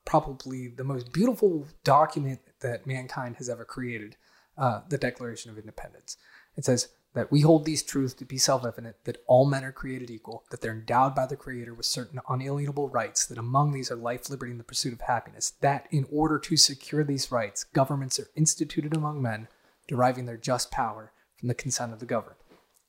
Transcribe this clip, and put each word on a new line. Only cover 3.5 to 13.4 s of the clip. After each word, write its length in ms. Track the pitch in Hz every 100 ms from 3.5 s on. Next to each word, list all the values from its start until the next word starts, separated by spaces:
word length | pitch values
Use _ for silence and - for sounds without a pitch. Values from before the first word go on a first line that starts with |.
| 117
created, 500 | 117 - 123 117 107 - _ _ _ -
uh, 260 | 131 113 -
the 80 | 139
Declaration 520 | 123 - 120 110 117
of 80 | 107
Independence. 580 | 107 - - - - - _ - _ -
It 80 |
says 260 | 139 123 - _ _
that 180 | 127 113
we 80 | 147
hold 240 | 156 160
these 180 | 151 147
truths 320 | - 143 131
to 100 | -
be 140 | 127 131
self-evident, 560 | - 135 120 117 117 -
that 180 | - - -
all 180 | 127
men 200 | 139 135
are 80 | 131
created 400 | 131 139 127 123
equal, 320 | 113 - 110 -
that 80 | 120
they're 100 | 113 110
endowed 320 | 110 123 135 139
by 100 | 131
the 80 | 135
Creator 300 | 135 123 117
with 120 | 117 -
certain 340 | - 120 131 -
unalienable 600 | 127 139 143 143 143 139
rights, 380 | 123 107 - -
that 100 | 117